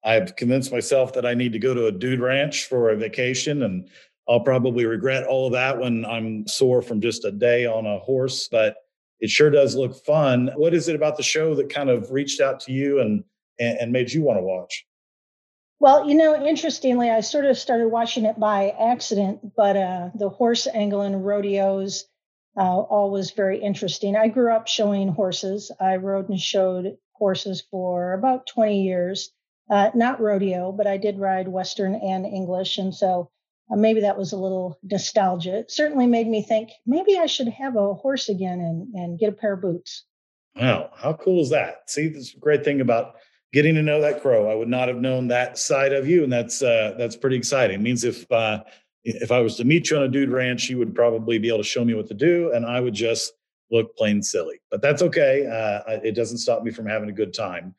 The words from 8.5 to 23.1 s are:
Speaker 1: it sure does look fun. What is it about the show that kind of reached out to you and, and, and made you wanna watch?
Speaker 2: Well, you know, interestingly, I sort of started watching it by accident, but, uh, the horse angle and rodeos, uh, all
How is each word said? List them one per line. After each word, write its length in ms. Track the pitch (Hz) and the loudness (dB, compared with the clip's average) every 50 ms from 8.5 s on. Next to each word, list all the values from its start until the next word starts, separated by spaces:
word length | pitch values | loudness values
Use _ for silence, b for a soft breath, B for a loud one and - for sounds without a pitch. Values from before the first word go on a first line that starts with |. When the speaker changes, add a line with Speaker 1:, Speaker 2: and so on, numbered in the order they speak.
| - 113 110 107 - - _ _ _ _ _ _ _ _ | 2 2 2 2 0 -4 _ _ _ _ _ _ _ _
Speaker 1:
it 100 | 113 104 | -4 0
sure 180 | - - 151 151 | 4 6 6 6
does 260 | 143 147 139 123 110 | 8 6 4 4 2
look 200 | 127 135 120 - - _ | -2 -2 -4 -4 -8 _
fun. 460 | - 151 156 151 135 127 123 123 131 - | 0 2 2 4 4 4 2 2 0 0
What 200 | 147 151 170 170 | 2 2 2 4
is 120 | 170 151 | 2 0
it 80 | 160 160 | 0 -2
about 220 | 147 151 151 147 | 0 0 0 0
the 60 | 151 131 | -2 -4
show 320 | - - 156 156 160 156 | -2 0 0 0 2 2
that 180 | 139 135 143 - | 0 -2 -2 -2
kind 160 | 147 143 135 | -2 2 2
of 220 | 123 117 101 - | 2 2 0 -2
reached 280 | 131 139 143 139 - - | -2 -2 -2 -2 0 0
out 200 | 143 135 131 - | 0 0 0 -4
to 100 | - - | -6 -6
you 280 | 131 135 139 143 143 135 | -4 -2 0 2 2 2
and, 240 | 123 110 107 101 95 _ _ _ _ _ _ - | 2 2 0 -2 -2 _ _ _ _ _ _ -2
and, 180 | 120 120 117 117 | -2 -2 0 -2
and 120 | 120 117 | -2 0
made 200 | 120 127 123 120 | 0 0 0 0
you 100 | - 160 | 0 0
wanna 220 | 156 139 113 98 90 | 2 2 2 2 0
watch? 420 | 95 92 92 90 - - - - _ _ _ _ _ _ _ _ _ _ _ _ _ _ _ _ _ _ _ | -2 -4 -4 -6 -10 -14 -14 -14 _ _ _ _ _ _ _ _ _ _ _ _ _ _ _ _ _ _ _
Speaker 2:
Well, 280 | 285 269 277 294 294 | 8 8 8 8 6
you 60 | 294 294 | 6 6
know, 320 | 311 320 311 302 294 277 | 6 6 6 4 2 2
interestingly, 640 | 294 320 - - 330 - - - 262 247 240 240 233 | 0 0 0 -2 -4 -4 0 0 2 2 2 2 2
I 120 | 226 226 | 2 0
sort 240 | - - - 294 277 | 0 0 -2 0 2
of 120 | 277 262 | 2 2
started 300 | - - - 247 233 233 | 2 0 0 0 2 2
watching 380 | 226 220 233 233 226 - 254 220 | 2 2 0 -2 -2 -2 0 0
it 140 | 214 214 226 | 0 0 0
by 300 | 214 214 208 196 196 196 - - | 0 0 2 2 0 0 0 0
accident, 760 | 220 233 247 240 - - 233 202 202 190 202 - - 208 _ | 2 2 2 0 -2 -2 -2 0 0 -2 -2 -6 -10 -8 _
but, 200 | - 208 202 196 | 2 2 4 4
uh, 340 | 196 190 180 185 180 175 180 - | 2 0 -2 -4 -6 -8 -10 -6
the 160 | 220 202 196 | -4 -4 -4
horse 380 | 196 - 247 233 240 233 - | 0 0 2 2 2 2 -2
angle 340 | - - 226 208 208 202 202 | -2 -2 -2 -2 0 0 -2
and 240 | 202 196 196 196 190 | -2 -2 -2 -2 -2
rodeos, 800 | 202 202 208 202 202 196 196 196 196 196 196 190 196 - - - _ _ _ _ _ _ _ _ _ _ | -2 -2 -2 -2 -2 0 0 0 0 0 -2 -4 -6 -8 -10 -12 _ _ _ _ _ _ _ _ _ _
uh, 220 | 202 190 185 180 190 | -2 0 0 0 0
all 320 | - - - 208 202 196 | -2 0 2 2 2 2